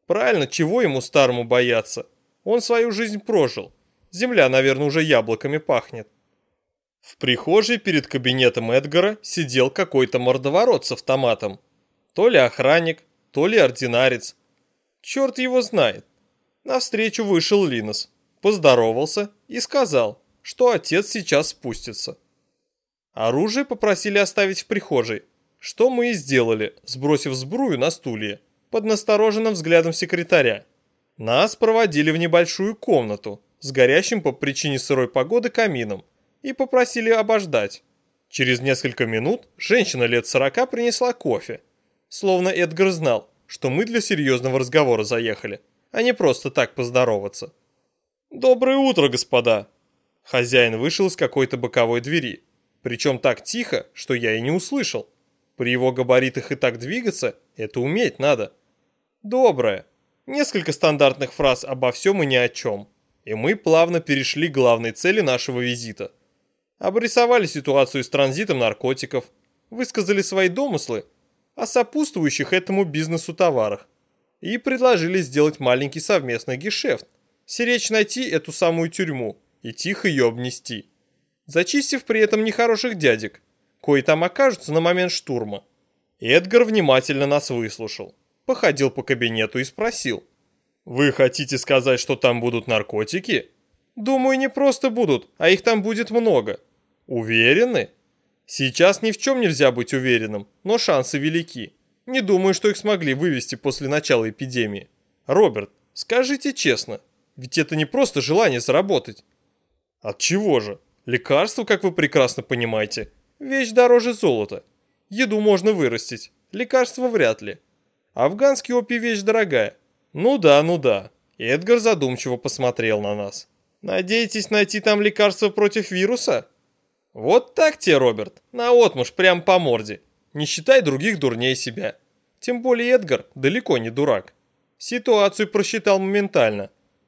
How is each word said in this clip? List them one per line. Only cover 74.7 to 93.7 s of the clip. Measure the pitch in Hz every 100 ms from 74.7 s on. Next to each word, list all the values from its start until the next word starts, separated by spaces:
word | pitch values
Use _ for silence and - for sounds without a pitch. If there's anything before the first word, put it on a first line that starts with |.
| 254 254 196 165 185
сделать | 139 143 151 151
маленький | 127 127 139 156
совместный | - 185 131 117 - 127
гешефт, | 196 - 269 117 - _ _ _ -
сиречь | - 240 247 -
найти | 220 214 247 254
эту | 156 -
самую | - 170 170 165
тюрьму | 175 165 131 110 - _ _
и | 113
тихо | - 180 196 196
ее | 139 117
обнести, | 117 123 - - 110 - _ _ _ _ _ -
зачистив | 160 180 285 277 269 -
при | 220
этом | 214 214
нехороших | 220 220 233 214 247 190
дядек, | 139 110 107 - _ _ _ _
кои | - 139
там | 139 156
окажутся | 180 - 269 196 -
на | 156
момент | 170 180 180
штурма. | - - 120 107 101 _ _ _ _ _ _
Эдгар | 113 160 185 240
внимательно | 220 220 147 131 127 139 139
нас | 143 -
выслушал, | 120 110 - 110 - 95 _ _ _ -
походил | 254 190 156 135
по | 135
кабинету | - 120 117 113 110 127
и |
спросил: | 131 - 226 226 127 104 _ _ _ _ _ _ -
«Вы | 123 143
хотите | - 131 - 131 139
сказать, | - 135 131 123
что | - 131
там | 127 120
будут | 120 117 120
наркотики?» | 107 104 107 110 185 233 143 - _ _